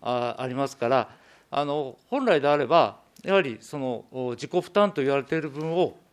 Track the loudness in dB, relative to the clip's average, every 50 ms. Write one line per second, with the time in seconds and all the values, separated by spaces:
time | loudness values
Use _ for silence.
0 | -4 -2 -2 -2 -2 -4 -4 -6 -6 -6 -4 -4 -4 -4 -4 _ 0 2 2 2
1 | 2 0 -6 -20 _ -20 -20 -20 _ _ -4 -2 -2 -2 -2 -4 -4 -6 -8 _
2 | _ _ -4 -2 2 4 2 4 4 4 2 2 2 4 6 4 4 4 2 -6
3 | _ _ _ -14 -4 0 2 2 2 2 -4 -10 -12 -12 -10 -6 -4 -4 -6 -6
4 | -8 _ -10 -8 -6 -6 -6 -8 -10 -2 -2 -2 -2 0 2 2 2 2 2 0
5 | 0 0 0 0 0 -2 -4 -4 -4 -6 -8 -8 -6 -4 0 0 0 0 0 -8
6 | _ _